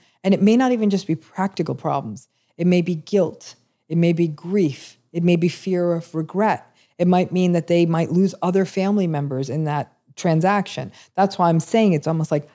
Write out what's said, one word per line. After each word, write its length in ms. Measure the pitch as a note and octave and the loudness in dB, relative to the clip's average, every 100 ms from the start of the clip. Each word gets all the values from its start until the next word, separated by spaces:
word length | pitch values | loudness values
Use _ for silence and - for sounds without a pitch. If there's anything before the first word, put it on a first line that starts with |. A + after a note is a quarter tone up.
| _ _ | _ _
And 100 | F#3+ | 0
it 80 | F#3 | 2
may 140 | G3+ A#3+ | 4 4
not 160 | C4 | 2
even 180 | B3 G#3+ | 0 0
just 160 | G3 - | 0 -2
be 100 | D#3+ | -6
practical 600 | - - G3 - D#3+ C3+ | -6 -6 -4 -4 -6 -6
problems. 540 | D#3 C#3 A#2 G#2 - _ _ - | -4 -4 -6 -12 -18 _ _ -2
It 120 | F3 | 2
may 140 | F3+ | 2
be 140 | E3+ E3 | 0 -4
guilt. 600 | - G3+ E3 - - - _ _ - | -2 0 0 -4 -20 -20 _ _ -6
It 80 | D#3+ | 0
may 160 | E3+ | 2
be 140 | E3 E3+ | 2 0
grief. 680 | D3 E3+ G3+ D#3+ B2+ - - _ | -4 -4 0 0 -2 -14 -20 _
It 120 | E3+ | -2
may 120 | E3+ F3 | 2 2
be 140 | E3+ | 0
fear 440 | - F#3+ F3+ F3 | -2 -4 -2 0
of 200 | E3 E3 D#3+ | -2 -4 -8
regret. 500 | D#3 F#3 G#3+ D3+ - _ _ - | -6 -2 0 -2 -6 _ _ -2
It 100 | F3 | 2
might 260 | F3+ F#3 | 2 2
mean 180 | F#3 F3+ | 0 0
that 140 | F3 D#3+ | 0 2
they 180 | E3+ E3+ | 2 2
might 260 | E3 E3 | 0 0
lose 240 | F3 F#3+ - | 0 0 0
other 220 | F3 F#3 | -2 0
family 440 | F#3 - F#3+ G#3 F3+ | -2 -2 -2 0 -2
members 420 | D3 C#3+ C3 C3+ | -2 -4 -6 -6
in 140 | D3 D#3 | -4 -4
that 260 | D3 - _ _ - | -4 -6 _ _ -6
transaction. 760 | F3+ D#3+ F#3 G3+ F#3+ - A#2 - - - | 0 2 2 0 -2 -8 -12 -14 -8 -2
That's 240 | G3 - | 0 2
why 100 | E3+ | 2
I'm 100 | E3 | 2
saying 340 | - A3+ G#3+ | 2 2 2
it's 140 | D#3 D#3+ | 2 -2
almost 240 | D#3+ D#3 | -4 -2
like, 160 | D3+ D3 | -4 -4